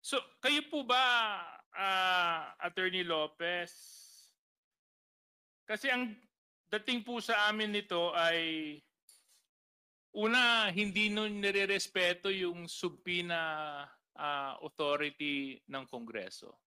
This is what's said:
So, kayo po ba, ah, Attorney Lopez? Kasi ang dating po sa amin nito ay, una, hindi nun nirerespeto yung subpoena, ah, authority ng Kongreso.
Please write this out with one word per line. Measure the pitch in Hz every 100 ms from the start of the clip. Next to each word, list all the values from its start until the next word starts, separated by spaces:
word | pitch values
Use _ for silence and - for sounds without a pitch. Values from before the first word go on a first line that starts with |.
| -
So, | 269 - _
kayo | 262 294 294
po | 311 240
ba, | 247 254 240 220 196 170 - _ -
ah, | 190 190 185 180 170 165 147 -
Attorney | 175 180 185 185
Lopez? | 175 160 151 _ 170 175 170 - - - - - - _ _ _ _ _ _ _ _ _ _ _ _ _ -
Kasi | 214 277
ang | 247 247 208 _ _ _ _ _
dating | 214 208 240
po | 220 240
sa | - 220 208
amin | 214 214 208
nito | 202 175 170 165
ay, | 165 165 165 160 151 147 _ _ _ - _ _ _ _ _ _ _ _ _ 202
una, | 214 247 240 226 208
hindi | 180 208 196 214
nun | 208 214 208
nirerespeto | 202 196 196 196 - 190 180 180 196
yung | 196 180 175 170
subpoena, | - 175 143 - 175 175 170 160 156 151 143 143 - _ -
ah, | 147 143 139 -
authority | 156 - 147 147 147 143 147 143 135 131 -
ng | 135 131
Kongreso. | 123 117 113 95 - 101 -